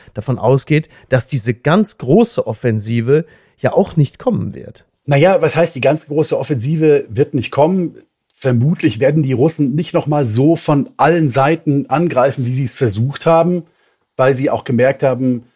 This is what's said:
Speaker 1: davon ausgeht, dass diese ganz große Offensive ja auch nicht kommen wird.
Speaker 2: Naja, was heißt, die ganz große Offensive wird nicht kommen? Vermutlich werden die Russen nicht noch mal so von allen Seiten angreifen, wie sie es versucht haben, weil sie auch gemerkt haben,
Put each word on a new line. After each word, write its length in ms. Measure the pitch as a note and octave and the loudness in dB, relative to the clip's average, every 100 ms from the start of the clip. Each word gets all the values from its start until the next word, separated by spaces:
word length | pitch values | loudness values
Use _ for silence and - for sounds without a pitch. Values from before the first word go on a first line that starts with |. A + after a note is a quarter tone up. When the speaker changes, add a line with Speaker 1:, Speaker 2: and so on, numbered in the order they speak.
| - | -18
Speaker 1:
davon 260 | - - A#2+ | -10 -6 -2
ausgeht, 520 | A2+ C3+ - D3+ D#3 - - | 2 0 2 -2 -2 -12 -2
dass 200 | B2+ - | -2 0
diese 260 | C#3 G#2+ | -4 -2
ganz 420 | A2+ - F3+ G#3 - | -2 0 0 0 -4
große 500 | A2+ F3 A#3 - - | 2 2 2 0 -4
Offensive 800 | A2 B2 A2 G#2 A#2 A#2 D3 E3 _ _ _ | -4 -2 -2 -2 -2 0 0 -2 _ _ _
ja 160 | C#3 | -2
auch 240 | - G3 - | 0 0 0
nicht 220 | C#3 - | -2 -2
kommen 360 | - E3+ - | -4 -4 -4
wird. 300 | B1+ - - _ _ - | -10 -16 -20 _ _ -2
Speaker 2:
Naja, 340 | C#3 F3 F#3 | 2 4 4
was 160 | D#3+ D#3+ | 2 0
heißt, 180 | E3+ | 0
die 60 | C#3 | 0
ganz 280 | C3+ D#3 - | 0 0 -2
große 300 | D3 D3+ - | -4 -2 -2
Offensive 680 | C3 C3+ A#2+ D#3+ D#3 C#3+ - | -4 -4 -2 0 4 2 0
wird 240 | G#2+ D3 | -2 -2
nicht 180 | C3+ A2+ | -2 -4
kommen? 440 | - D#3 F#3+ E3 - - _ _ - C3+ | 0 0 0 -4 -8 -20 _ _ -6 0
Vermutlich 500 | A#2+ C3+ F3 D#3+ G#2+ | 2 2 2 -2 0
werden 240 | C3 D#3 | 0 2
die 80 | C3+ | 0
Russen 420 | B2+ D3+ D#3 C#3+ | 2 0 0 -2
nicht 180 | D3+ F3 | -2 -2
noch 140 | - - | -4 -2
mal 180 | D3 | 0
so 300 | B2+ G#2+ C#3+ | 0 2 2
von 360 | E3 - C#3+ - - | 2 0 0 -2 0
allen 320 | C#3 E3+ D#3 | 2 2 0
Seiten 560 | A#2+ C#3 E3 D#3+ C#3 - | 2 0 0 0 -2 0
angreifen, 560 | C#3 E3+ B2+ C#3 C3+ B2 | -2 0 2 0 0 -4
wie 80 | |
sie 80 | B2+ | -4
es 140 | C3 - | -4 -2
versucht 500 | B2 G2 B2+ - - | -2 0 -4 -2 2
haben, 380 | E3 E3+ F3+ D#3+ _ _ _ _ - | 2 2 -2 -6 _ _ _ _ 0
weil 200 | C3 B2+ | 0 2
sie 140 | C#3 | -2
auch 120 | A2+ | -4
gemerkt 400 | - A#2+ B2+ C3+ | -2 2 2 2
haben, 440 | C#3 B2 C3 B2 A#2+ | 0 0 -2 -2 -6